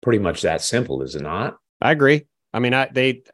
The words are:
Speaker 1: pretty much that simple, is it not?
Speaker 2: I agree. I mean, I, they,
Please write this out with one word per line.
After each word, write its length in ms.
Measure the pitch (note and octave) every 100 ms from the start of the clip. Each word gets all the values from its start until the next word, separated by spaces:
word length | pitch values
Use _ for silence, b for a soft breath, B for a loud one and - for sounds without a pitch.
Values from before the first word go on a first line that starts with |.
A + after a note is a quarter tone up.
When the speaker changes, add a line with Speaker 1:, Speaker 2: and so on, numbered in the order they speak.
Speaker 1:
pretty 180 | - A2
much 220 | F#2+ D#2+
that 200 | F2 D#2+
simple, 400 | - A#2 A#2+ C2+
is 120 | C2+
it 80 | D2
not? 360 | C#2+ F2 C3 - _ _
Speaker 2:
I 80 | A#2+
agree. 360 | D#3 C#3 D3 - _ _
I 40 | A2
mean, 140 | B2
I, 160 | C3 C3
they, 320 | B2+ C3 B2+ _